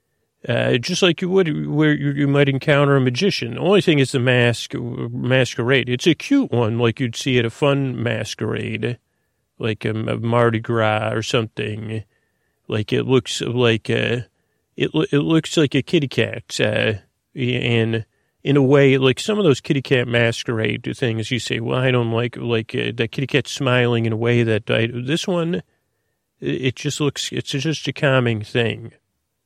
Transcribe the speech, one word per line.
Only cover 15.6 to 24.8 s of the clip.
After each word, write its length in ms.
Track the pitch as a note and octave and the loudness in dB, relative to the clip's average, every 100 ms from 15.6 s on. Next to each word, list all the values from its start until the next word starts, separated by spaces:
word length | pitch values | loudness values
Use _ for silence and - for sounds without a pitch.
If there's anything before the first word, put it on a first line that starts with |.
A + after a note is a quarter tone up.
| C#3+ | 2
a 80 | C3+ | 0
kitty 260 | - E3+ C3+ | 0 0 0
cat, 520 | - G#2+ G#2+ - - | -2 -2 -4 -10 -2
uh, 340 | A2 A2 A2+ G#2 _ _ _ - | 0 2 0 -2 _ _ _ -6
and 720 | B2 B2+ B2 A#2 A2+ A2+ - _ _ _ | -2 0 0 2 2 -2 -6 _ _ _
in 140 | D3 C#3+ | 0 2
a 60 | |
way, 340 | C3 C#3+ C#3 C3 | 6 6 6 6
like, 220 | C3 B2 | 2 0
some 180 | - G#3+ | -2 2
of 60 | |
those 180 | F3+ B2+ | 2 2
kitty 220 | - C#3+ | 0 -2
cat 240 | - C3 A#2+ | 2 0 2
masquerade 840 | A#2+ A#2 - - A2+ A2+ A#2 A#2+ A#2+ | 2 2 -2 -4 -2 -2 -4 -6 -4
things, 340 | A#2+ A2+ G#2+ | -2 -2 -4
you 80 | A#2+ | -4
say, 220 | - A#2+ | -4 -4
"Well, 180 | A#2 C3 | -2 0
I 140 | C3 | 2
don't 200 | B2 A#2 | 2 0
like, 240 | A2+ A#2+ - | 0 -2 -6
like, 380 | A#2+ A2+ A2 | -2 -2 -2
uh, 180 | B2 A#2 | -4 -4
the 160 | A#2 A#2 | -4 -4
kitty 200 | - C3+ | -4 -2
cat 200 | C3+ - | -2 -2
smiling 600 | - C3+ B2 A#2+ A#2 A2+ | -4 0 2 2 2 0
in 60 | |
a 40 | A2 | 0
way 240 | A#2 A#2+ | 2 2
that 260 | A2+ G#2+ - | 4 0 0
I," 180 | A#2+ | 0